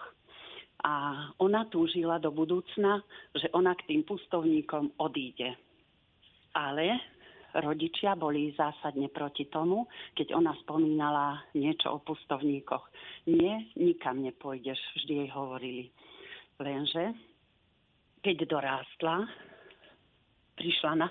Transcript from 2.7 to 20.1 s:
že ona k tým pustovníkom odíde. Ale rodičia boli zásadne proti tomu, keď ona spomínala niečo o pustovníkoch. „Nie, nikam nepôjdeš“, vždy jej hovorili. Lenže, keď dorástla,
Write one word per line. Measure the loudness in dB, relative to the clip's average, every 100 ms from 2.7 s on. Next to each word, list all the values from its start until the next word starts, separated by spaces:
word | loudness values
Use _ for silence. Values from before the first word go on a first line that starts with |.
| 2 4 2 -2 -18 -10
že | -6 0 4
ona | 4
k | 2 0
tým | 0
pustovníkom | 0 -4 -2 2 4 4 2 -2 -2 -2
odíde. | -2 -2 -6 -6 -6 -8 _ _ _ _ _ _ _ _ _
Ale | -4 -2 0 2 0 -4 -18 -20 -20 -4 -2
rodičia | 0 0 -2 0 0
boli | 2 0 0 0
zásadne | 0 -2 -2 -4 -2 -4
proti | -4 -6 -6 -6
tomu, | -2 2 0 -2 -10 -8
keď | -6 0 2
ona | 2 0 -2
spomínala | 2 4 4 2 2 0 -2 -4 0
niečo | 2 2 0 -2
o |
pustovníkoch. | -6 -8 -4 0 0 0 -2 -4 -6 -18 -18 -6 2
„Nie, | 4 4 2 -4 2
nikam | 2 2 -2 -2
nepôjdeš“, | -4 -6 -8 -8 -6 -8 -6 -6
vždy | -4 -4
jej | -4
hovorili. | -6 -6 -6 -8 -8 -12 _ -20 -20 -20 -20 -18 -8
Lenže, | -6 -4 -2 -2 -2 -4 -14 _ _ _ _ _ _ _ _ _
keď | -2 0
dorástla, | 0 0 0 -2 -6 -4 0 0 -2 -10 -20 -20 -20 -20 -20 _ _